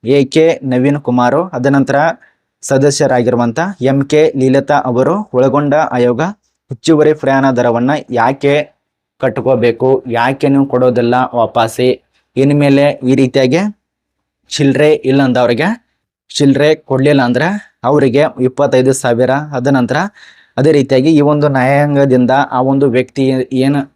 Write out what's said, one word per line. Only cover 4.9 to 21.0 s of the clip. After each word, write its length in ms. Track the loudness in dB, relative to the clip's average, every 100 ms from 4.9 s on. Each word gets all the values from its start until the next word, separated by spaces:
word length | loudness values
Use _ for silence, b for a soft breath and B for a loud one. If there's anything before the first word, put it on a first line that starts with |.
| 0 0 -2 -4
ಒಳಗೊಂಡ 400 | 0 0 0 0
ಆಯೋಗ 480 | 0 -2 0 -2 0
ಹೆಚ್ಚುವರಿ 920 | -4 -8 _ _ _ -8 0 2 2
ಪ್ರಯಾಣ 380 | 0 0 0 0
ದರವನ್ನ 400 | 0 0 0 -2 -4 -4
ಯಾಕೆ 600 | -2 -2 0 -2 -2 -4 _ _ _ _ _
ಕಟ್ಕೋಬೇಕು, 840 | -4 -2 -2 0 0 0 0 0 -2
ಯಾಕೆ 400 | -2 -2 -2 0
ನೀವು 180 | 0 0
ಕೊಡೋದಿಲ್ಲ 500 | 0 0 0 0 0 -2 -2
ವಾಪಸ್ಸಿ? 680 | -2 0 -2 0 -2 -2 _ _ _ -2
ಇನ್ಮೇಲೆ 640 | 0 2 2 2 2 -2 -2
ಈ 80 | 0
ರೀತಿಯಾಗಿ 420 | 0 0 0 0 -4 -8 _ _ _ _ _ _ _
ಚಿಲ್ರೆ 440 | -2 0 2 2
ಇಲ್ಲ 300 | 2 0 0
ಅಂದವ್ರಿಗೆ, 600 | 2 0 0 0 -2 -4 _ _ _ _ _ -2
ಚಿಲ್ರೆ 400 | 0 2 2 0
ಕೊಡ್ಲಿಲ್ಲ 460 | _ -2 2 2
ಅಂದ್ರೆ 540 | 2 0 -2 -4 -10 _
ಅವರಿಗೆ 420 | -2 0 2 2 0 -2
ಇಪ್ಪತ್ತೈದು 520 | -4 -2 0 2 0
ಸಾವಿರ. 380 | -2 -2 0 0
ಅದ 360 | -2 -4 -6 -2
ನಂತರ 300 | 0 0 -2 -4 B B B B -2
ಅದೇ 140 | 2
ರೀತಿಯಾಗಿ 400 | 2 2 2